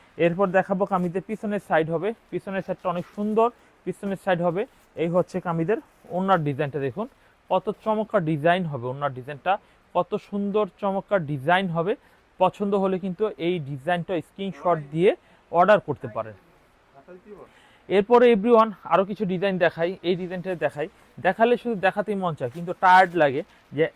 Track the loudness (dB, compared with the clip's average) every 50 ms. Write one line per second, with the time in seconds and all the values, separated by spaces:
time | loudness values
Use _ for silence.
0 | _ _ _ 0 2 2 2 2 0 2 2 0 0 0 -2 -2 -2 -2 -2 -2
1 | -2 -2 -4 -6 -8 -8 -10 -8 -6 -6 -6 -6 -4 0 0 0 0 0 -2 -4
2 | -4 -4 -6 -8 _ -10 -10 -10 -8 -8 -8 -6 -6 -8 -8 -8 -6 -6 -6 -6
3 | -8 -10 -8 -6 -4 -2 2 2 2 2 0 _ _ _ _ _ -10 -10 -10 -8
4 | -6 -8 -8 -6 -2 -2 -2 0 0 -2 -2 -2 -6 -8 _ _ _ _ -6 -4
5 | -2 0 0 0 0 -2 -4 -8 -6 -4 -2 -2 0 -2 -2 -4 -4 _ _ _
6 | _ -8 -6 -2 2 2 2 2 2 0 -2 -2 -4 -4 -4 -4 -4 -4 -6 -6
7 | -10 -10 _ _ _ _ _ _ _ -2 -2 -2 -2 -2 -8 -6 -4 -4 -2 -2
8 | -2 -2 -2 -2 0 0 -2 0 2 2 2 2 0 -4 -6 -6 -6 -8 -6 -4
9 | -4 -6 -6 -6 -12 -12 -12 -6 -2 -2 -2 -2 _ _ _ _ _ _ -4 -4
10 | -2 -2 -4 -8 -8 -6 -6 -6 -4 -2 0 0 -2 -2 -4 -6 -4 -4 -4 -4
11 | -4 0 0 0 0 -2 -6 -4 0 2 2 2 2 0 -2 -2 -2 -2 -4 -6
12 | _ _ _ _ _ _ _ 0 0 0 0 0 -2 0 0 0 0 0 -2 -2
13 | -4 -6 -4 -4 -4 -4 -4 -4 -4 -2 -2 -4 -4 -8 -10 -8 -4 -2 -2 -2
14 | -2 -4 -4 -4 -6 _ _ -10 -10 -10 -8 -4 -2 0 0 0 -2 -6 -2 2
15 | 2 2 2 0 _ _ _ _ _ -2 2 4 6 6 6 4 4 0 -8 -6
16 | -8 -10 -8 -8 -8 -8 -10 -20 _ _ _ _ _ _ _ _ _ _ _ -20
17 | -20 -20 -20 -20 _ -20 -20 -20 -20 -20 _ _ _ _ _ _ _ -2 0 0
18 | 2 6 6 6 8 6 6 4 4 4 6 6 6 4 0 -10 -4 0 2 2
19 | 2 0 -2 -6 -4 -4 -2 -2 -2 -2 0 2 0 0 0 0 -4 -4 -4 -4
20 | -2 -2 -2 -2 -4 -8 -10 -8 -8 -8 -6 -4 -4 -4 -4 -4 -10 -10 _ _
21 | _ _ _ -4 -2 -2 0 2 2 2 2 2 -2 -4 -4 -2 -2 -2 0 -2
22 | -4 -4 -4 -4 -4 -4 -4 -4 -6 -8 -8 -8 -10 -10 -4 2 4 8 8 8
23 | 8 6 4 2 2 2 2 0 -6 _ _ _ _ -8 -2 -2 -2 0 0